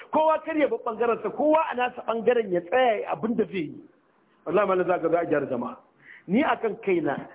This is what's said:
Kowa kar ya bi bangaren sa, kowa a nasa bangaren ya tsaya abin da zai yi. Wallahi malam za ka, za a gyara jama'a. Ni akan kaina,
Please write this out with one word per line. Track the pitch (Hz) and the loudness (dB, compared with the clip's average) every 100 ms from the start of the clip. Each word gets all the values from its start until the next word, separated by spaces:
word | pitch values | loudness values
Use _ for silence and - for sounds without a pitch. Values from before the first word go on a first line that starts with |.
| - | -4
Kowa | 294 311 311 | 0 2 2
kar | 311 320 | 0 0
ya | 262 | 0
bi | 233 | 0
bangaren | - 220 233 226 | -6 -2 -2 -2
sa, | 208 | -4
kowa | - 294 311 320 | -2 2 4 2
a | |
nasa | 247 247 - - | -2 -4 -4 -6
bangaren | 226 220 240 214 | -2 2 2 2
ya | 175 | -2
tsaya | 175 247 254 208 - | 0 2 4 2 -2
abin | 165 220 233 | -4 -2 -2
da | |
zai | 214 196 147 | -2 -4 -6
yi. | - - _ _ _ _ _ | -8 -20 _ _ _ _ _
Wallahi | - 175 196 | -2 2 2
malam | 185 175 | 2 2
za | 175 | 0
ka, | 165 | 2
za | 170 | 0
a | |
gyara | 170 151 135 | 2 0 0
jama'a. | 127 120 - _ _ - - - | -4 -6 -10 _ _ -20 -18 -2
Ni | 202 | 2
akan | 311 233 226 196 | 2 0 -2 -4
kaina, | - 175 151 131 - | 0 0 0 -4 -8